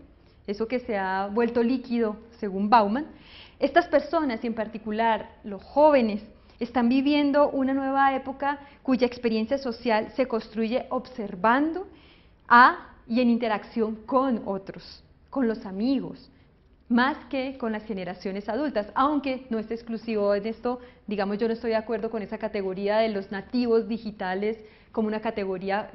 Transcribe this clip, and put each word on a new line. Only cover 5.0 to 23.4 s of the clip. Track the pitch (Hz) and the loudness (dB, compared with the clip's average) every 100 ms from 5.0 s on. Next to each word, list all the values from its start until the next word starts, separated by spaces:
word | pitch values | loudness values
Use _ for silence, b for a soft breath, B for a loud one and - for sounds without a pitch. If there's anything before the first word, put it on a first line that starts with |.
| 226 214 - - | 2 0 -4 -14
los | 220 190 | -12 -12
jóvenes, | - 277 302 285 220 202 - - b b | -4 6 8 8 4 -2 -8 -20 b b
están | 240 254 240 | -4 0 4
viviendo | 269 269 294 285 285 294 | 4 4 4 4 4 4
una | 277 262 | 2 0
nueva | 269 269 277 269 | 0 0 2 4
época | 262 269 262 277 285 B B | 2 -4 -4 -4 -4 B B
cuya | - 247 247 | 0 2 0
experiencia | - 240 220 220 277 | 0 -2 0 0 -2
social | 262 226 247 214 220 | -4 -4 0 0 0
se | - 254 | -2 -2
construye | 226 220 214 226 247 - | -2 -4 -4 -2 -2 -4
observando | 254 - - 202 185 214 262 311 349 403 B B B B B - | -8 -8 -10 -10 0 2 4 2 -2 -10 B B B B B 6
a | 240 277 359 - - - | 8 8 6 -10 -16 -2
y | 233 | 2
en | 240 | 4
interacción | 226 226 208 - 233 220 214 - | 2 0 -2 -4 -2 -2 -4 0
con | 262 269 220 | 2 2 0
otros, | - 196 190 175 - - - _ - | -2 -6 -8 -16 -18 -20 -20 _ -8
con | 277 226 | -2 0
los | 220 196 | -2 -6
amigos, | 190 240 262 175 - - b b _ _ _ - | -2 0 0 -2 -12 -20 b b _ _ _ 0
más | 233 262 302 - | 2 2 0 -6
que | 269 269 269 | -6 -4 -4
con | 226 | -4
las | 214 | -4
generaciones | 214 196 175 185 196 190 202 | -6 -8 -8 -8 -8 -6 -4
adultas, | 220 294 214 202 | -2 -2 -2 -2
aunque | - 277 294 277 254 - | 0 2 2 -2 -6 -4
no | 226 | -6
es | 220 | -6
exclusivo | 233 - 220 - 214 202 | -8 -8 -8 -4 0 2
en | 202 220 | 0 -2
esto. | 226 247 247 B B - | -6 -6 -6 B B -8
Digamos, | 208 196 208 | -4 -2 0
yo | 233 | -2
no | |
estoy | 226 233 | -2 -2
de | 220 | -2
acuerdo | 220 220 226 | -2 -4 -4
con | 226 | -6
esa | 190 214 | -8 -8
categoría | 214 214 190 185 202 214 | -6 -4 -4 -2 0 2
de | 226 | 2
los | 196 196 | -2 -6
nativos | 196 | -10